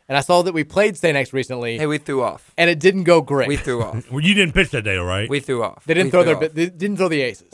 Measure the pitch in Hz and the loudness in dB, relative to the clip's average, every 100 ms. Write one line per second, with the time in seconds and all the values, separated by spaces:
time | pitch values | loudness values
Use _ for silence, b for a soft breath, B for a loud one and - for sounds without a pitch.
0 | - 139 139 175 175 165 151 185 214 175 | -4 -4 2 2 2 -2 -2 0 0 2
1 | 170 143 127 131 123 127 120 117 151 151 | 0 0 -2 -4 -6 -6 -6 -4 -2 -4
2 | 151 135 117 80 _ - 170 160 185 190 | -4 -2 -2 -4 _ 0 0 4 2 2
3 | 170 170 135 139 123 143 139 120 107 107 | 4 4 4 0 0 -2 -2 -4 -4 -6
4 | - 131 160 208 180 135 185 131 104 95 | -8 -2 2 2 2 2 0 -2 -4 -4
5 | 87 95 110 139 - 123 107 - - 165 | -2 -4 -2 -4 -4 -4 -4 -8 -2 0
6 | 180 180 170 151 156 156 175 175 202 190 | 2 4 4 2 -2 -2 -4 -2 -6 -2
7 | 185 156 123 101 _ | 0 0 -2 -6 _